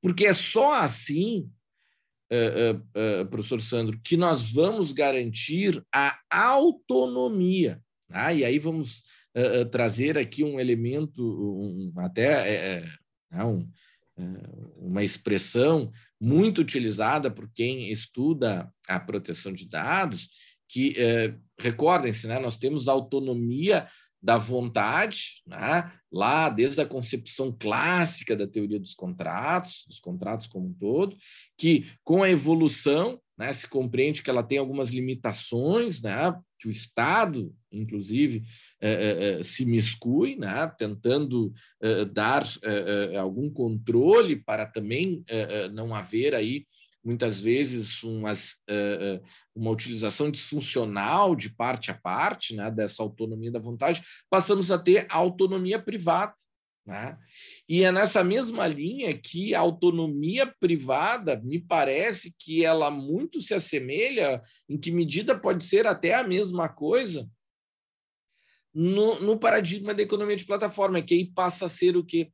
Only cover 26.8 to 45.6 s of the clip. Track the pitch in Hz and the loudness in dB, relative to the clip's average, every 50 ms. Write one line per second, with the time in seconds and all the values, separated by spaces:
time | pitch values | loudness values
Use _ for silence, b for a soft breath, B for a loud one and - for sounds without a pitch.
26.8 | 147 - - 131 120 113 - 120 117 - - - 135 131 120 110 - 107 107 127 | -2 -2 -2 -8 -6 -4 -6 -6 -6 -8 -6 -4 -4 -4 -6 -4 -2 -2 0 0
27.8 | 147 165 180 180 170 160 - - - - 113 101 101 98 - 110 104 101 104 104 | 2 2 2 2 0 0 -2 -8 -4 -4 -2 -2 -2 -4 -2 -4 -2 -2 -4 -6
28.8 | 95 92 - - 92 90 90 90 87 82 85 92 120 147 170 185 180 180 - - | -6 -8 -14 -10 -8 -8 -8 -6 -6 -6 -4 -4 -2 0 0 -2 -2 -4 -14 -16
29.8 | - _ - - _ 87 90 90 - 101 110 113 - - - 98 92 90 90 90 | -16 _ -20 -16 _ -10 -10 -8 -6 -6 -6 -6 -8 -10 -10 -8 -8 -8 -8 -6
30.8 | 98 101 120 151 196 196 190 B B B B B B B B _ - 165 165 143 | -4 -2 0 0 0 -2 -4 B B B B B B B B _ 4 4 4 4
31.8 | - - - _ _ - 160 185 196 190 185 151 131 151 165 165 160 151 - - | 2 -2 -14 _ _ 2 4 6 6 6 6 4 4 4 4 4 4 4 2 2
32.8 | - 147 139 156 180 233 254 247 _ _ _ - 113 127 139 123 - - - 139 | 2 2 2 4 2 0 -2 -8 _ _ _ -8 -8 -6 -6 -8 -10 -4 -2 -2
33.8 | 131 120 113 - 131 143 - - - - 127 123 117 113 139 139 135 127 135 139 | -2 0 2 2 2 2 2 -2 -2 0 0 0 2 2 0 0 0 0 -2 -2
34.8 | 131 120 120 127 127 127 131 127 - 117 110 - - - - 117 127 151 185 233 | -2 -2 -2 -4 -4 -4 -4 -4 -4 -4 -4 -4 -8 -4 -2 0 2 2 2 2
35.8 | 240 233 170 127 113 107 98 117 147 170 175 180 - _ _ _ - 113 107 110 | 2 0 -4 -6 -6 -4 -2 0 0 0 -2 -2 -12 _ _ _ -8 -8 -8 -8
36.8 | - - _ - 117 139 180 220 226 190 151 127 101 80 - _ _ _ - 104 | -10 -8 _ 0 0 2 4 2 2 2 0 -4 -6 -8 -10 _ _ _ -10 -8
37.8 | 110 110 104 104 98 95 107 127 147 143 120 110 110 113 B B B B B B | -8 -6 -6 -8 -6 -2 2 2 2 2 2 -4 -8 -10 B B B B B B
38.8 | - 107 110 87 104 107 101 82 98 101 95 78 87 - - - 131 120 117 113 | -2 -2 0 2 2 0 2 2 2 0 0 -2 -4 -8 -4 -2 0 2 4 4
39.8 | 110 113 - - - 117 127 147 208 269 277 262 123 98 98 127 156 160 - _ | 2 2 -2 -4 -2 0 2 2 2 2 0 -4 -6 -4 -2 -2 -4 -4 -4 _
40.8 | 113 107 104 107 - 120 127 147 151 135 123 120 110 98 b b b b b b | -6 -6 -6 -2 0 0 2 2 0 0 0 0 0 -2 b b b b b b
41.8 | - 110 113 92 104 98 98 104 107 113 131 143 - - - - - 110 104 101 | 0 0 2 2 0 -2 0 0 2 2 2 2 0 -2 -8 -8 -4 -2 -2 -2
42.8 | 95 90 104 101 101 90 85 98 95 95 95 113 139 147 - - 127 117 110 107 | 0 0 -2 -2 -2 -2 -2 -4 -4 -4 -4 -4 -4 -4 -2 -2 -2 -2 -2 -4
43.8 | 113 117 113 117 131 165 208 233 226 190 147 - - - 110 107 107 110 _ 113 | -2 2 4 4 6 8 8 8 6 4 0 -4 -4 -4 -4 -4 -4 -6 _ -8
44.8 | 107 104 113 139 175 190 180 - - - 113 110 107 78 98 107 | -6 -4 -4 -2 -2 -2 -4 -6 -8 -6 -4 -4 -4 -2 -4 -4